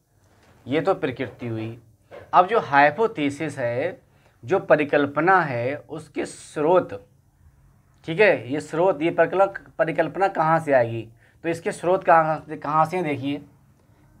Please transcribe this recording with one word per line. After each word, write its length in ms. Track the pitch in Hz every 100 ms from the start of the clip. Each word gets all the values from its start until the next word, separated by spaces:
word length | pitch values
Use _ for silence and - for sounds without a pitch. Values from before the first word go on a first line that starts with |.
| _ _ _ _ _ _ 117
ये 160 | 151
तो 120 | 196
प्रकृति 540 | 185 143 123 123 - 120
हुई। 340 | 113 113 117 _ _ _ - -
अब 140 | 165 185
जो 120 | 220
हाइपोथेसिस 1000 | 123 139 147 147 226 190 143 139 160 123
है, 420 | 120 120 170 185 _ _ _ _
जो 160 | 120 185
परिकल्पना 800 | 160 151 147 147 143 151 170 190
है, 340 | 147 120 123 147
उसके 500 | - 160 - - -
स्रोत, 680 | - - 160 151 185 - 101 - _ _ _ _ _ _ _ _ _ -
ठीक 120 | 165
है, 320 | 208 135 113
ये 60 | 147
स्रोत, 400 | 143 160 190 143
ये 100 | 165
परिकल-, 460 | 165 165 180 196 - - -
परिकल्पना 500 | 160 160 160 165 196
कहाँ 320 | 170 160 165
से 140 | 156
आएगी? 340 | 131 117 113 110 _ _ _
तो 60 | 165
इसके 220 | 165 208
स्रोत 320 | 160 165 185
कहाँ 400 | 185 165 156 151 147
से, 100 | 151
कहाँ 280 | 143 156 160
से 120 | 185
हैं? 80 | 156
देखिए, 360 | 131 139 143 - _ _ _ _ _ _ _